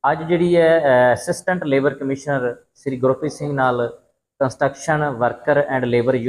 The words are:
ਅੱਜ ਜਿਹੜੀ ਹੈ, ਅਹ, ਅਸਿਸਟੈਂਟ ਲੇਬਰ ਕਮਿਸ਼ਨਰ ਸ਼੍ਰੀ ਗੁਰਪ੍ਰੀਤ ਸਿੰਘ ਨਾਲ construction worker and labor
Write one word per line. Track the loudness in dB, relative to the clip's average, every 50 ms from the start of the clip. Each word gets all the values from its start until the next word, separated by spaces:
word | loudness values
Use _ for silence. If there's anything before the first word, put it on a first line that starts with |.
| 0 0
ਅੱਜ | -2 -2 -2
ਜਿਹੜੀ | -2 0 0 2 2 4
ਹੈ, | 4 4 4 4 4
ਅਹ, | 4 4 4 4 6 4 2
ਅਸਿਸਟੈਂਟ | 0 -2 -6 -6 -6 -4 -4 -4 -4 -2
ਲੇਬਰ | 0 0 2 2 0 -2
ਕਮਿਸ਼ਨਰ | -2 -6 -6 -6 -6 -4 -4 -4 -2 -2 -4 -6 -6 _ _ _
ਸ਼੍ਰੀ | _ _ -8 -6 -2
ਗੁਰਪ੍ਰੀਤ | 0 0 0 0 -2 -8
ਸਿੰਘ | -6 -6 -8 -6 -2
ਨਾਲ | 0 0 0 0 0 -2 -4 -6 -12 _ _ _ _ _ _ _ _ -4
construction | -4 -2 _ -2 -2 -2 -4 -4 -2 -2 -2 -2 -4 -2 0
worker | -2 -2 -2 -4 -2 0 2 2
and | 2 0 -2 -2 0
labor | 0 0 0 2 0 0 0 0